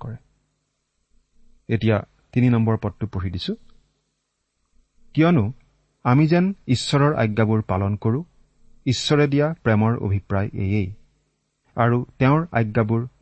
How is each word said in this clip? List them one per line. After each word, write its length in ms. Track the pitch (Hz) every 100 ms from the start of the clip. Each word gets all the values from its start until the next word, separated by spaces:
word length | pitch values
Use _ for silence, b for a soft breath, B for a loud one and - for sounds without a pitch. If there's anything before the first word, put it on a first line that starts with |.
কৰে। 160 | - 113 _ _ _ _ _ _ _ _ _ _ _ _ - _ -
এতিয়া 380 | 113 110 104 - _ _
তিনি 160 | 123 123
নম্বৰ 300 | 120 113 110
পদটো 240 | 104 - 104
পঢ়ি 240 | 95 90
দিছো। 240 | 87 - 226 - - _ _ _ _ _ _ _ _ _ _ _ _ -
"কিয়নো 380 | - 160 175 101 - _ _ _ _
আমি 220 | 123 131 156
যেন 260 | 175 185 196 -
ঈশ্বৰৰ 480 | 123 - 143 143 156
আজ্ঞাবোৰ 460 | 113 107 107 110
পালন 340 | - 92 98 104
কৰো, 280 | 113 120 175 _ _ _ - - -
ঈশ্বৰে 400 | 123 - 151 147
দিয়া 280 | 139 147 160
প্ৰেমৰ 340 | 117 107 110 117
অভিপ্ৰায় 520 | 101 98 - 98 104
এয়েই, 420 | - 98 104 92 101 _ _ _ _ _ _ _ -
আৰু 300 | 120 120 127 _
তেওঁৰ 280 | 131 151 170
আজ্ঞাবোৰ 540 | 117 110 113 110 117 123 -